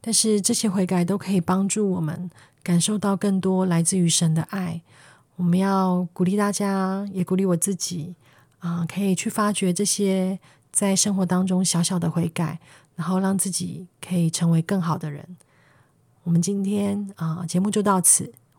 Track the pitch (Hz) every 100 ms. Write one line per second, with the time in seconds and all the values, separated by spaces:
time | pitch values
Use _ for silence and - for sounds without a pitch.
0 | - 214 220 208 190 233 220 190 180 185
1 | 175 196 165 196 170 185 196 214 202 180
2 | 156 - 180 - - _ - 175 170 208
3 | 202 196 202 190 190 185 185 170 165 190
4 | 170 - 165 160 160 196 180 165 _ -
5 | - - _ - 175 180 196 196 185 180
6 | 180 - 180 208 202 202 202 196 190 190
7 | 202 190 180 190 190 175 196 190 - 175
8 | 165 180 _ - _ _ 170 170 170 -
9 | 202 185 226 214 208 208 190 175 202 -
10 | 196 190 185 190 - _ _ - 202 190
11 | 208 196 180 180 185 185 185 170 170 185
12 | 170 165 170 - 160 170 - - _ -
13 | 165 185 190 196 202 170 180 156 180 _
14 | - 180 165 165 170 165 165 202 170 156
15 | 151 147 165 180 _ _ _ _ _ _
16 | _ _ 170 170 170 202 196 202 202 202
17 | 202 - 160 165 165 180 202 208 202 185
18 | 175 - 151 - _